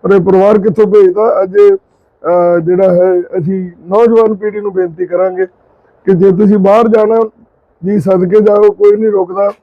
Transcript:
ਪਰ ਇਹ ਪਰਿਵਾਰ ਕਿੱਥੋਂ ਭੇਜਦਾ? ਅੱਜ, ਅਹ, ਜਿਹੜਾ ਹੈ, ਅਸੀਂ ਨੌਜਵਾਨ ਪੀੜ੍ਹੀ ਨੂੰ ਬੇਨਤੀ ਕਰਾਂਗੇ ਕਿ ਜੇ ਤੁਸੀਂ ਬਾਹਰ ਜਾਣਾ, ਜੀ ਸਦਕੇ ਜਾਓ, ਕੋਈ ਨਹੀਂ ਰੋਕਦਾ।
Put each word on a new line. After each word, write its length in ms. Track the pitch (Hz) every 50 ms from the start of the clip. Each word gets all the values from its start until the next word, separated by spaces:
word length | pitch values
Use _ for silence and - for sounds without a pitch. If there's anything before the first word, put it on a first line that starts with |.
| -
ਪਰ 80 | 180
ਇਹ 100 | 196 196
ਪਰਿਵਾਰ 380 | 170 190 190 190 190 202 214 214
ਕਿੱਥੋਂ 280 | 185 220 170 - 214
ਭੇਜਦਾ? 560 | 190 196 208 196 185 180 202 220 240 294 - 196
ਅੱਜ, 140 | 190 185
ਅਹ, 1000 | 202 208 202 196 190 _ _ _ _ _ _ _ _ - 160 175 175 175 175 175 175
ਜਿਹੜਾ 340 | 170 170 180 180 196 190 180
ਹੈ, 260 | 175 180 185 185 180
ਅਸੀਂ 500 | 175 - - 185 151 165 190 190 185 180 170 - - 170
ਨੌਜਵਾਨ 460 | 185 208 233 233 233 226 226 214 220
ਪੀੜ੍ਹੀ 260 | 185 208 214 202 208
ਨੂੰ 120 | 208 202 185
ਬੇਨਤੀ 340 | 185 185 175 160 165 180
ਕਰਾਂਗੇ 400 | 160 175 175 185 190 185 180 185 185 _ _ _ _ _ _ _ _ _ _ _
ਕਿ 80 | - 196
ਜੇ 160 | 165 185 196
ਤੁਸੀਂ 280 | 185 170 214 196 208 208
ਬਾਹਰ 300 | 185 196 202 220 233 220
ਜਾਣਾ, 280 | 214 220 214 214 226 226 226 220 _ _ _ _ _ _ _ _ _ _ 165
ਜੀ 140 | 185 208 208
ਸਦਕੇ 420 | 147 190 190 180 185 180 190 214
ਜਾਓ, 300 | 208 214 208 208 214 208
ਕੋਈ 260 | 202 - 208 202 208
ਨਹੀਂ 140 | 208 220 220
ਰੋਕਦਾ। 420 | 208 196 185 175 185 190 202 202 202 _